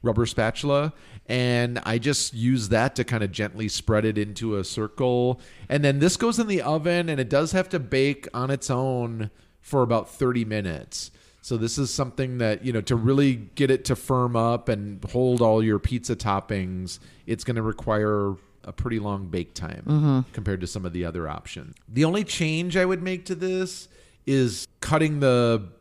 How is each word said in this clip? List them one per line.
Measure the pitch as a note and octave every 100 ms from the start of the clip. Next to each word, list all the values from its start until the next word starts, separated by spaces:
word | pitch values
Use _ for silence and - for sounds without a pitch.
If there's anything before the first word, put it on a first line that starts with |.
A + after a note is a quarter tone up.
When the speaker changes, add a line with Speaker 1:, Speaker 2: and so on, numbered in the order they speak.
Speaker 1:
rubber | A#2+ A2 A#2
spatula, | - A2 - C#3+ C#3+ D3+ - - G#2+ -
and | B2 B2 A#2+ A#2+ A#2+ -
I | A#2
just | C3+ C#3 -
use | A#2 A#2+ C3 G#2
that | A2 C3 -
to |
kind | A#2+ A#2
of | G2+
gently | F#2+ G#2 G2 A2
spread | - - G#2+
it | A2 G#2
into | G#2 G2+ A2+ G#2
a |
circle. | F#2 - G#2+ - B2+ B2 B2 B2 - - -
And | C#3+ C#3+
then | C#3
this | E3 -
goes | A3+ A#3
in | A3
the | F#3+
oven, | B2+ D#3 D#3+ F3 E3+
and | C#3+
it | A#2+
does | C#3 D#3
have | F#3 F#3
to | F3+
bake | A#2 C3 C#3 C#3 -
on | A#2+ C3
its | C#3 -
own | B2 C3+ B2+ A#2 A2+ G#2+ _ _ _
for | - C#3
about | A#2+ A#2 F#2+
thirty | - C3 B2 A2
minutes. | G#2+ G2 D#2 - - - _ _ _
So | - A#2
this | A2+ -
is | C3
something | - C3 A#2+ C3 B2
that, | A2+ G#2+ B2+
you |
know, | A2+
to | G2+ A#2+
really | A2+ C#3 C#3 B2
get | G2+ - C#3
it | C3 -
to | B2+
firm | - C3 B2 A#2
up | A#2 A#2+ -
and | G#2+ G2+ G2
hold | - B2 B2+ B2
all | A#2 A2
your | A2 G#2
pizza | - B2 - A#2
toppings, | G#2+ G2 - G2+ F#2 F#2 F#2 - - - -
it's | A2
gonna | - A#2
require | A2 A2 - G#2+ G#2+ G#2 G2+ F#2+ _ _
a | -
pretty | - B2+ A2+
long | G#2 G2 F#2+
bake | F2+ E2+
time | - D#2+ - -
Speaker 2:
Mm-hmm. | D3+ D3+ C3 B2+
Speaker 1:
compared | - G#2 F#2+
to | F2+
some | G#2 F2+
of |
the | E2+ E2+
other | E2+ D#2+
options. | D2+ - - - - -
The | A#2
only | D#3+ G3 G#3
change | - D#3+ D#3+ F3+ F3+
I |
would | F#3 F#3
make | F3+ F#3 F3+
to | E3+
this | F#3 F#3 F#3 - - _ _ _ -
is | C#3 B2 F#2 - _
cutting | - D#3 D#3 D3+
the | C3+ B2 A#2+ A2+ F#2+ -